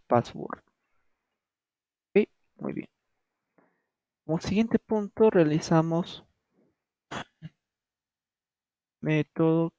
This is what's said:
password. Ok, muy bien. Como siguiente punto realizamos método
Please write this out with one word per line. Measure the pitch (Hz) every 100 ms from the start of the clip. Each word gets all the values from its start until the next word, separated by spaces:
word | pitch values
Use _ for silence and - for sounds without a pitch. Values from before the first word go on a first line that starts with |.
| -
password. | 120 - - - - _ _ _ _ _ _ _ _ _ _ _ _ _ _ _
Ok, | 196 - _ _ _
muy | -
bien. | - - _ _ _ _ _ _ _ _ _ _ _ _ _
Como | - 160
siguiente | - 190 226 226
punto | - 214 202 - 220
realizamos | 196 151 156 - 165 160 165 175 - - _ _ _ _ _ _ _ _ - - _ 160 - _ _ _ _ _ _ _ _ _ _ _ _ _ _
método | 151 156 - - 160 165 165